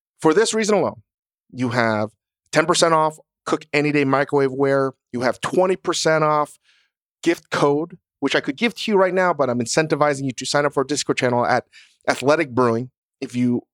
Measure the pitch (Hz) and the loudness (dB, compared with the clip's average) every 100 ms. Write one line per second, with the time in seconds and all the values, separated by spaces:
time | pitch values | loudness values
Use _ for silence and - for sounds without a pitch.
0 | _ - 160 160 220 220 208 202 123 - | _ 0 2 4 2 0 0 0 0 -6
1 | _ _ _ _ _ 127 127 123 113 107 | _ _ _ _ _ -6 -2 0 0 0
2 | 107 _ _ _ - 151 160 170 170 160 | -4 _ _ _ -4 0 2 2 2 2
3 | 156 156 _ _ - 151 - 151 147 147 | 0 -4 _ _ -4 -4 -2 -2 0 0
4 | 135 135 139 143 139 131 139 139 135 - | 2 0 0 0 0 0 0 2 -2 -6
5 | _ 123 123 - - - 185 185 - 165 | _ -4 -2 -2 -2 0 0 0 -4 -2
6 | 160 156 151 151 147 - _ _ _ _ | 0 2 2 0 -2 -8 _ _ _ _
7 | _ _ - 170 - - 147 143 170 180 | _ _ -2 -2 -4 0 0 0 -4 -14
8 | _ - 139 151 - 143 233 - - 196 | _ -6 -2 -2 -4 -4 -4 -4 -2 0
9 | 190 185 180 151 131 120 113 - 160 147 | 2 0 0 0 -2 -2 -2 -2 0 0
10 | 147 139 139 - 131 147 143 143 131 147 | 0 0 -6 -8 -2 0 0 -2 -2 -4
11 | - 135 127 120 98 120 - - _ _ | -2 -2 0 0 2 0 -2 -20 _ _
12 | - 131 127 156 151 120 123 117 127 _ | -4 0 2 2 0 0 2 0 -6 _
13 | _ - 127 123 123 120 - | _ -14 -8 -2 0 0 -4